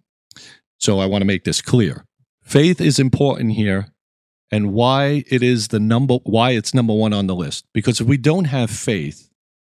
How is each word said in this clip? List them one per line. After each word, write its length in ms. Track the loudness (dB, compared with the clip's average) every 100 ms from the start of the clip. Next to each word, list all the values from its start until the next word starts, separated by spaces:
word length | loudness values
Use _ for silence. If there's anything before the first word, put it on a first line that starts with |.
| _ _ _ -20 -20 -20 _ -6
So 220 | -2 0
I 60 | 0
want 160 | 0
to 40 | 0
make 160 | -2
this 180 | -4 -6
clear. 440 | 0 0 0 -4 -16 _ _ _
Faith 360 | 0 4 4 2
is 200 | 0 2
important 520 | 2 2 0 0 -2
here, 340 | -2 -2 -2 -6 _ _ _ _ _ _
and 240 | -2 0
why 520 | 2 2 2 0 -2 0
it 160 | 0
is 260 | 2 0 -2
the 120 | -2
number, 380 | 0 2 2 0
why 300 | 0 0 2
it's 200 | 0 -2
number 220 | 0 2
one 180 | 2 0
on 140 | 0 -2
the 80 |
list. 320 | -4 -6 -10 -8
Because 260 | -4 -2 0
if 60 | 0
we 100 | 0
don't 280 | 2 0
have 260 | 0 -2 -4
faith, 580 | -4 -4 -4 -6 -12 _ _ _ _ _